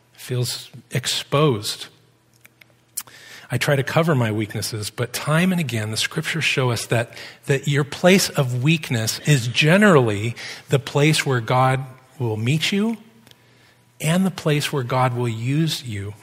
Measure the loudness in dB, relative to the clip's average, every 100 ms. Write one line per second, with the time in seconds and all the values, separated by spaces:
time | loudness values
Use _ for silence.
0 | _ -18 -8 -4 -4 -6 -12 -20 -8 -6
1 | -4 -6 -2 2 2 2 -4 -8 -12 _
2 | _ _ _ _ _ _ _ _ _ -14
3 | -14 -20 -20 -20 -6 -2 0 0 2 2
4 | 2 2 2 0 -4 -4 -6 -6 -8 -6
5 | -6 -6 -2 2 2 0 -2 -4 -4 -4
6 | -4 -4 -6 -2 -2 0 0 0 0 -2
7 | -2 -8 -18 -12 -2 -2 0 -2 -2 2
8 | 6 6 4 -2 -2 0 2 0 0 -2
9 | -2 -4 0 0 2 0 4 6 8 6
10 | 4 0 -4 -6 -12 -12 -2 -2 0 0
11 | 2 2 0 -2 0 2 2 0 -4 -16
12 | _ -6 -4 -2 0 0 0 0 -2 -4
13 | -12 _ -20 -20 _ _ _ _ _ -6
14 | 0 2 2 0 0 0 0 -4 -2 2
15 | 2 0 -4 -2 -2 0 0 -2 -8 -8
16 | -8 -12